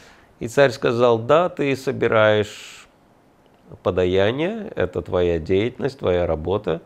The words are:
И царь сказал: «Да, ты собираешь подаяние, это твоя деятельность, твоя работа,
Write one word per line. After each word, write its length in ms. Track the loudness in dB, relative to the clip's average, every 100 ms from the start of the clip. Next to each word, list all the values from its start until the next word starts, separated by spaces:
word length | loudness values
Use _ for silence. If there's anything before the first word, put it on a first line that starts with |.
| -20 -20 _ _
И 80 | -2
царь 220 | 4 4
сказал: 480 | 2 -2 2 2 2
«Да, 320 | 2 2 2
ты 260 | -2 -2 -2
собираешь 1120 | -4 -2 0 4 4 4 0 -6 -20 -20 -20 _ _ _ _ _ _ _ _ -8
подаяние, 880 | -4 0 2 2 2 0 -4 -6 -8 -6
это 260 | -4 -4
твоя 380 | -4 0 0 0
деятельность, 580 | 0 0 0 -2 -6 -4
твоя 300 | -2 0 0
работа, 540 | -2 -2 -4 -2 -6